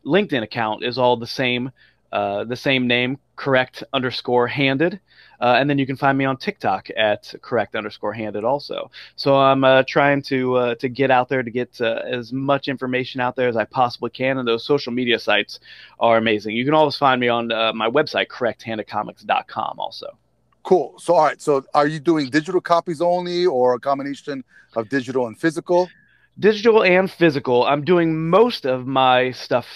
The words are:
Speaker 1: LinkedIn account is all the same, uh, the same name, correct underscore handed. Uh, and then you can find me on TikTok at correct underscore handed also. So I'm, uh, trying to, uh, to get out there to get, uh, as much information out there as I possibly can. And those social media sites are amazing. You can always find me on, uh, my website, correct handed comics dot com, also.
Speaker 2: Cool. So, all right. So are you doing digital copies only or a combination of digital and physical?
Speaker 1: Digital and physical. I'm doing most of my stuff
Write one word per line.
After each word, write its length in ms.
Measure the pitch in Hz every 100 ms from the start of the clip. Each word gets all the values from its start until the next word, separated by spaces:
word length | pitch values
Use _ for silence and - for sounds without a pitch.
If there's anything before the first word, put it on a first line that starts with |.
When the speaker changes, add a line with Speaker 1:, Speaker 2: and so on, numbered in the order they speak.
| 131
Speaker 1:
LinkedIn 380 | 180 202 139
account 400 | 107 123 110 107
is 140 | 120 123
all 180 | 123 123
the 100 | 117
same, 460 | - 127 123 131 _ _ _ _
uh, 320 | 101 101 101
the 100 | 107
same 320 | 123 143 131 123
name, 320 | 123 127 139 _
correct 480 | - 139 131 127 - -
underscore 540 | 135 127 - - 123 120
handed. 540 | 117 139 135 170 196 _ _ - _
Uh, 120 | 120 123
and 100 | 139
then 100 | 139
you 80 | 131
can 100 | 135
find 120 | 139 135
me 80 |
on 120 | 135 131
TikTok 500 | - - 113 95 - -
at 380 | 107 104 - -
correct 340 | - 120 104 113
underscore 380 | 104 - 104
handed 300 | 107 107 101
also. 460 | 113 143 - - - - - -
So 200 | 143 139
I'm, 260 | 135 135
uh, 200 | 131 131 131
trying 360 | 165 143 143
to, 160 | 139 131 127 127
uh, 180 | 123 120
to 120 | 135
get 220 | 120 135
out 180 | 127 123
there 140 | 135
to 80 | 117
get, 280 | 117 120 -
uh, 180 | 113 110 - 123
as 140 | 113
much 340 | 131 139 139 -
information 540 | 127 127 127 127 135
out 160 | 123 123
there 120 | 123
as 80 | 113
I 100 | 104
possibly 420 | 135 123 - 120
can. 300 | - 131 131
And 100 | 120
those 160 | 117
social 260 | - 143 127
media 280 | 120 123 113
sites 420 | - 104 104 - - - - -
are 160 | 117 113
amazing. 400 | 113 107 104 113
You 80 |
can 80 | 131
always 240 | 156 151 -
find 240 | 139 127
me 80 | 123
on, 240 | 117 117
uh, 220 | 113 110
my 160 | 113 110
website, 380 | 135 151 104 98
correct 340 | - 117 -
handed 240 | 117 110 107
comics 360 | 107 104 -
dot 240 | 104 98 -
com, 280 | 113 - -
also. 280 | 50 - - - _ _ _ _
Speaker 2:
Cool. 320 | - 180 127 -
So, 160 | -
all 100 | 170
right. 160 | 151 123
So 200 | 151 139 -
are 120 | 147 147
you 140 | 156
doing 300 | 139 160 135
digital 320 | 143 156 180
copies 400 | - 170 180 147
only 420 | 175 180 175 175
or 300 | 180 127 123
a 40 | 123
combination 640 | 139 139 139 139 - 139 - _ _ 113
of 120 | 110
digital 380 | 139 127 127 120
and 120 | 107
physical? 520 | 165 160 - 175 180 _ _ _ _ -
Speaker 1:
Digital 460 | 180 214 226 220
and 260 | 190 180 190
physical. 560 | - 170 139 131 123 120
I'm 180 | 147
doing 460 | 143 175 165 160 160
most 340 | 185 240 -
of 220 | 135 127 127
my 440 | 135 131 127 127
stuff 340 | 123 - 127 -